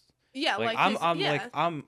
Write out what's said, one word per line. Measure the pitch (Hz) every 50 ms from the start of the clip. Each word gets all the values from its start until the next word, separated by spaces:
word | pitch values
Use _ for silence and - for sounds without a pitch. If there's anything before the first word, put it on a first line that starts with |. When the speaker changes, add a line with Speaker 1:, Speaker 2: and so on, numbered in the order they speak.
| _ _ _ _ _ _ -
Speaker 1:
Yeah, | 262 302 285 208
Speaker 2:
like, | 202 226 233
Speaker 1:
like, | 226 180
Speaker 2:
I'm, | 160 190 214
Speaker 1:
his, | - -
Speaker 2:
I'm, | 170 - 339
Speaker 1:
yeah. | 403 359 151
Speaker 2:
like, | 139 - 247 -
I'm, | 147 160 170 165 143 -